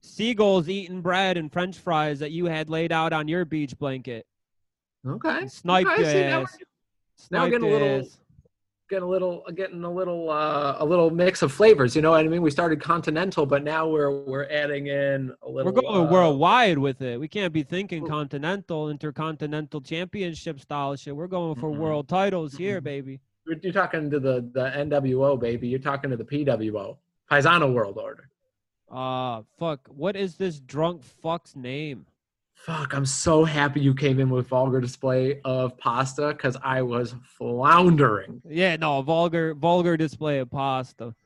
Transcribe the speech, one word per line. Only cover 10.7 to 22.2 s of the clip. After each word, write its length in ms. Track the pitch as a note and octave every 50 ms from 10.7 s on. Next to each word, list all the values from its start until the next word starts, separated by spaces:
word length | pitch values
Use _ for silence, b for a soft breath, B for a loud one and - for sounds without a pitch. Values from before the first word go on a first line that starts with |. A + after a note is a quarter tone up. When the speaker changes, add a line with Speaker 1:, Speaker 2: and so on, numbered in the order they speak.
| C3+ -
Speaker 2:
a 60 | D#3
little 240 | D3+ F3 F3 E3 E3
mix 320 | D#3+ E3+ F3+ F#3 F3+ -
of 100 | - C#3+
flavors, 440 | C3+ - G#3 A3 G#3+ D3 C3 A#2+ -
you 60 | D#3
know 100 | D3+ D#3+
what 140 | E3 D#3 D#3
I 20 | D#3+
mean? 140 | E3 F3
We 100 | F3 D#3
started 300 | C3 E3+ F3 E3+ D#3+ D3
continental, 640 | - D#3+ E3+ E3+ D3+ - D3+ D#3+ F3+ G3 F3 - D3+
but 180 | C3+ C#3+ C#3 C#3+
now 240 | D3 D#3 D#3+ D#3+ D#3+
we're, 360 | D#3 D3+ D3 C#3+ C#3 C#3 C#3
we're 220 | C3+ C3 C#3 C#3+
adding 420 | C#3+ D3+ D3 D3 D3 D3 C#3+ C#3+ C#3+
in 460 | C#3+ C#3+ C#3 C#3 C#3 C3+ C3+ B2+ - _
a 80 | - -
little, 220 | C3 C3+ C3+ F3+
Speaker 1:
We're 100 | G3 A#3
going 260 | B3+ - G#3+ F#3+ E3+ D#3
Speaker 2:
uh, 40 |
Speaker 1:
worldwide 680 | F3 F#3 F3+ D#3+ D3 C3+ D3+ F3 G#3 B3 A#3+ G3+ E3+ C#3+
with 240 | C3+ C#3 C3 C3
it. 180 | C3+ B2+ A#2+ A#2+
We 80 | D3+ D#3
can't 260 | - G#3 G3+ F3+ D#3
be 100 | D#3+ D3
thinking 400 | - E3+ F3+ G3+ G3 F#3 D#3+ D#3+
Speaker 2:
Ooh. 40 | D#3+
Speaker 1:
continental, 840 | D3+ D3+ D3 C3+ C#3+ C#3+ C#3+ D#3+ F#3+ G3+ F#3 _ E3+ D#3 D3+ D3+
intercontinental 920 | D3+ C#3 - D3+ C#3 - D#3 D#3+ D#3 C#3+ D#3 D3 D3+ D3+ D#3 C#3 - D3+
championship 800 | C3+ - D#3+ E3 F3+ F3+ - G#3+ F#3+ F3 D#3+ - - E3+ D#3 C#3
style 360 | - _ D3 C#3+ C#3+ C#3 C#3
shit. 200 | C3+ - D3+ C#3+
We're 120 | C#3+ E3 F3+
going 280 | F#3 F3+ F3 E3 D3+
for 140 | A#2+ - D#3
Speaker 2:
Mm-mm. 80 | D3+ C#3+
Speaker 1:
world 300 | D#3+ D#3 D3+ D3 C#3+ -
titles 460 | E3+ F#3